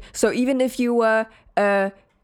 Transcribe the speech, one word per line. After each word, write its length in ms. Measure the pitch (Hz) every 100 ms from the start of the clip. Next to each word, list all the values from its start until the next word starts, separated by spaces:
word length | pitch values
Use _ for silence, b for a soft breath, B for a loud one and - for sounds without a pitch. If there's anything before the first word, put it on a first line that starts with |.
| B
So 200 | - 220
even 280 | 226 254 262
if 180 | 254 254
you 160 | 240
were, 320 | 240 226 220 220 b b -
uh, 340 | 202 196 196 196 _ _